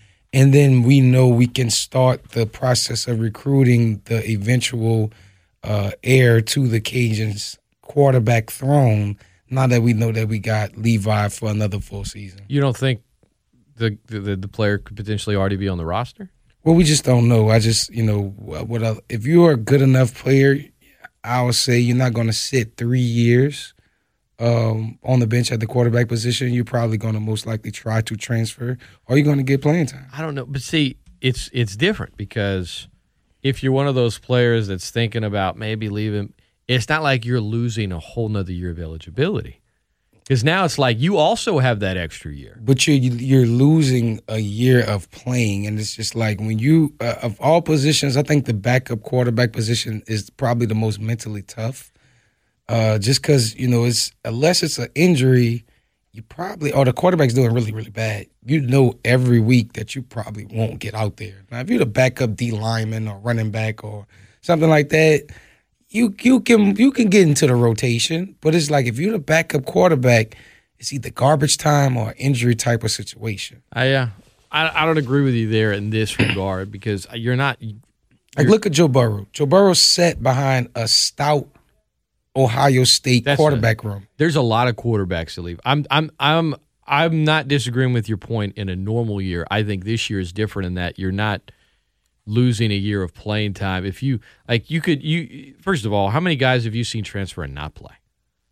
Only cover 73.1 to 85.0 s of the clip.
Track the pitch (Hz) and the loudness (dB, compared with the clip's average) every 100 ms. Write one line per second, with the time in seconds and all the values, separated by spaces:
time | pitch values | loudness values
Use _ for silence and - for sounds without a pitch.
73.1 | - 113 98 - - _ 120 131 135 123 | -12 -10 -10 -12 -16 _ -4 0 0 -2
74.1 | 98 _ _ _ 151 160 160 156 156 123 | -8 _ _ _ -4 -2 0 0 0 0
75.1 | 139 139 120 110 110 107 101 104 110 107 | 0 2 0 0 0 0 -2 -2 -2 -2
76.1 | - 107 101 95 92 98 98 107 101 - | -2 -2 -2 -4 -6 -8 -10 -6 -6 -8
77.1 | 120 117 127 139 123 113 104 _ _ _ | -8 -4 -2 -2 -4 -10 -16 _ _ _
78.1 | _ _ - 151 214 214 143 165 131 117 | _ _ 0 4 4 4 2 4 4 2
79.1 | 104 101 - 147 180 202 175 - - 175 | -2 -8 -4 2 4 6 4 4 4 2
80.1 | - 127 127 135 131 117 - 113 - - | 2 0 0 2 0 -2 -6 -2 0 0
81.1 | - 143 147 120 _ _ _ _ _ _ | -2 0 0 -2 _ _ _ _ _ _
82.1 | _ _ 131 131 120 139 127 127 - - | _ _ 0 0 4 4 4 4 2 4
83.1 | 123 127 143 151 139 113 110 110 101 98 | 2 4 4 4 4 2 0 -4 -10 -10
84.1 | - 160 151 120 113 123 113 120 110 | -2 0 2 2 2 0 -2 -2 -2